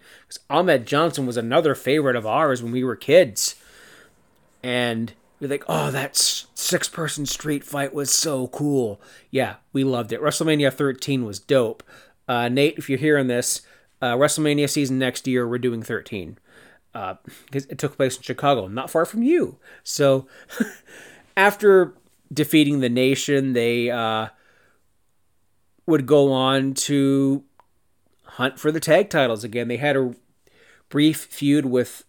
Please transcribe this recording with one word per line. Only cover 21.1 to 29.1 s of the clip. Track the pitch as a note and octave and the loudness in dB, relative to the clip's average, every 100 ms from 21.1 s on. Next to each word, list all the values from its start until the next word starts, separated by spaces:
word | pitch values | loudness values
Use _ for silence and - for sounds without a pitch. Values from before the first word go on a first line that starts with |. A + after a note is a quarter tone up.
| - _ - | -20 _ 2
after | G3+ G3+ G#3 F#3+ F3 - _ _ - | 2 4 6 6 6 -2 _ _ -8
defeating | C3+ D3 D#3+ C#3+ D3 | -4 2 4 4 2
the | B2+ | 0
Nation, | A#2+ C3 C3+ - C#3 C3+ | 2 2 2 0 0 2
they, | B2 A#2 A#2+ A#2+ | 2 2 0 0
uh, | A#2+ A2 A2 A2 - _ _ _ _ _ _ _ _ _ _ _ _ _ _ - | -2 -2 -2 -4 -10 _ _ _ _ _ _ _ _ _ _ _ _ _ _ 0
would | D#3 B2+ | 0 4
go | D3 C#3 | 4 6
on | C3 C3 C3+ C3+ | 4 2 2 0
to | C3+ - C#3+ C#3 C#3 C#3 C#3 - _ _ _ _ _ _ _ | -2 -2 0 2 2 2 0 -4 _ _ _ _ _ _ _
hunt | - - B2+ - | -16 -4 -4 -2
for | D3+ | -2
the | D#3+ | -2
tag | B2+ D#3 G3+ | 2 2 2